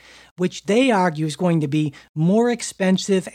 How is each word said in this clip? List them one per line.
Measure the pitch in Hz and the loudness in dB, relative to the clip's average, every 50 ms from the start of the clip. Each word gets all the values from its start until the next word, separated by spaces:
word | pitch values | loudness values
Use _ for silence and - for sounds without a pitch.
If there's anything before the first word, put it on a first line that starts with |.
| - - - - - - _ | -20 -20 -20 -20 -20 -16 _
which | - 180 180 - - - | -4 -4 -4 -4 -6 -4
they | - 202 240 269 262 | -2 0 2 2 2
argue | 220 190 180 180 151 151 156 | 2 2 2 0 0 -2 -4
is | 156 139 | -6 -4
going | - 180 175 170 160 | -2 0 0 2 0
to | 151 143 | 0 0
be | 147 156 151 143 - - - _ - | 0 -2 -2 -2 -4 -10 -18 _ -4
more | 151 160 175 196 226 233 240 | -2 0 2 4 2 2 2
expensive | 240 226 - - - - 190 185 190 185 - - 196 185 170 - | 0 -2 -6 -10 -6 -2 0 2 2 2 2 0 0 0 0 -2